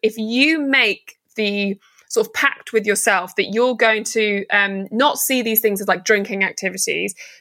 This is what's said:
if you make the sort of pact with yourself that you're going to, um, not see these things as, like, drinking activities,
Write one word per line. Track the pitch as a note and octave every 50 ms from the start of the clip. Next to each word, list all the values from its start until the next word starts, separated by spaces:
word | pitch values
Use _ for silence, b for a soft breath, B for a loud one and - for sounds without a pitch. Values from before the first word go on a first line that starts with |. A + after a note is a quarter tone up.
| -
if | A3 A3
you | A3+ G#3+ A3 A#3 B3 C#4 D#4 D#4+ D#4
make | C#4+ C4+ C4+ C4 A#3+ G#3+ - - _ - - _ _ _ -
the | A3+ G#3+ G3+ G3+ G3+ G3+ G3+ G3 - b b b b b b
sort | - A#3 A3
of | A3 -
pact | - - - - - - -
with | - A3 G3+
yourself | G#3 G3 - - A3 G3+ F#3 F3+ F#3 -
that | - F#3+ F#3+ G3+
you're | A3+ B3 B3+ B3
going | - A#3 A3+ A3 G#3+
to, | - - - A3 G#3+ G#3 G3+ G3+ G3+ -
um, | G#3 G3+ G3+ G3 G3 F#3+ G3 -
not | - A3+ C#4 D4 - -
see | - - C4 B3+
these | A3 A3+ A3 G#3+
things | A3+ G#3+ G3+ F#3+
as, | G#3 G3+
like, | F3+ F3+ F#3
drinking | - G#3+ G3+ G3 G#3+ A#3 G3
activities, | F#3+ F#3 - - G3 F#3 F#3 F#3+ - - C#3+ E3 F#3 G3+ - B B B B B